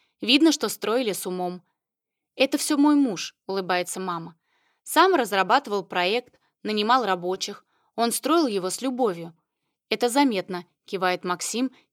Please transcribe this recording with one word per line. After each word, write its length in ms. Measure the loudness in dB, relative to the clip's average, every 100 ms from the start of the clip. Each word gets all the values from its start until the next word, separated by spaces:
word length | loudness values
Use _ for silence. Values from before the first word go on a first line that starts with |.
| _ _
Видно, 300 | 2 4 6
что 180 | 2 -2
строили 440 | -4 -2 0 0
с 140 | -4 -6
умом". 340 | -6 -6 -8 -14 _ _ _ _ _ _ -2
"Это 220 | 0 0
все 200 | -2 2
мой 180 | 4 4
муж", 400 | 2 -2 -8 -14 -6
улыбается 540 | -6 0 -2 -2 -6
мама. 360 | -6 -8 -10 -18 _ _ _ _
"Сам 300 | -2 4 4
разрабатывал 720 | 4 2 0 2 2 2 -4
проект, 560 | -4 -2 0 -2 -4 _ _ _
нанимал 420 | -6 -2 2 2 2
рабочих. 580 | -2 -2 -6 -6 -12 _ _ _ -4
Он 160 | -2
строил 360 | -2 0 2 2
его 240 | 0 -4
с 100 | -4
любовью". 540 | -6 -2 -2 -2 -10 -16 _ _ _ _ _
"Это 200 | -2 0
заметно", 560 | 4 2 2 -4 -8 -10 _ _
кивает 380 | -2 0 0
Максим, 480 | -4 -6 -4 -4 -4 -6 _